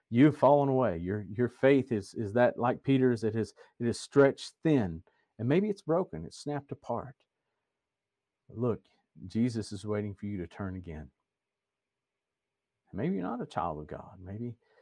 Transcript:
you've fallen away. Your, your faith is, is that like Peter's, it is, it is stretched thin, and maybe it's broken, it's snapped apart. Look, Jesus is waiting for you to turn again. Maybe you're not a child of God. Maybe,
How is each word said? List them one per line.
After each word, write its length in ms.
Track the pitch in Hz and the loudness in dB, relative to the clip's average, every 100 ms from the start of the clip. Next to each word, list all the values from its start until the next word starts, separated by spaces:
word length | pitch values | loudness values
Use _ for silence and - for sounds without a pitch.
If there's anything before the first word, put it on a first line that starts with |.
| _ | _
you've 280 | 113 151 147 | 4 6 6
fallen 320 | 135 147 139 | 6 6 4
away. 280 | 131 120 85 | 2 0 -2
Your, 260 | 87 107 95 | -4 -4 -6
your 180 | 104 123 | -2 -2
faith 420 | - 135 139 - | 2 4 6 4
is, 240 | 110 95 92 | -2 -4 -8
is 180 | 107 | -2
that 240 | 107 123 - | 4 4 4
like 260 | 120 120 | -2 -2
Peter's, 400 | - 135 127 117 | 0 2 2 2
it 120 | 110 110 | -2 -2
is, 180 | 107 - - - | -4 -8 -20 -6
it 60 | 120 | -4
is 140 | 104 | -4
stretched 540 | - 143 139 - - - | 0 6 6 4 -8 -4
thin, 400 | 160 143 98 82 - _ _ - | 0 2 0 -6 -14 _ _ -6
and 100 | 113 | 0
maybe 220 | 160 214 | 0 0
it's 120 | 196 | -4
broken, 440 | - 165 185 - 165 | -2 -2 -2 -8 -12
it's 160 | - | -12
snapped 300 | - 143 139 | -8 -8 -10
apart. 440 | - - 117 127 - _ _ _ _ _ _ _ _ _ _ _ _ - | -12 -8 -8 -8 -16 _ _ _ _ _ _ _ _ _ _ _ _ -18
Look, 280 | 107 120 101 _ _ _ - 95 | -4 -4 -4 _ _ _ -20 -8
Jesus 440 | 110 123 113 104 | -2 -2 -2 -6
is 140 | 101 104 | -8 -6
waiting 280 | 104 104 | -4 -6
for 120 | 101 104 | -8 -8
you 120 | 101 | -8
to 100 | 85 | -8
turn 280 | - 98 92 | -8 -8 -8
again. 340 | 85 78 69 _ _ _ _ _ _ _ _ _ _ _ _ _ _ _ _ _ _ | -12 -14 -14 _ _ _ _ _ _ _ _ _ _ _ _ _ _ _ _ _ _
Maybe 220 | 85 139 190 | -8 -6 -4
you're 80 | |
not 180 | 175 240 | -6 -8
a 40 | 185 | -8
child 340 | - 82 76 | -6 -6 -8
of 80 | 76 | -10
God. 300 | - - - | -14 -14 -18
Maybe, 320 | 92 101 120 113 _ _ | -14 -12 -12 -14 _ _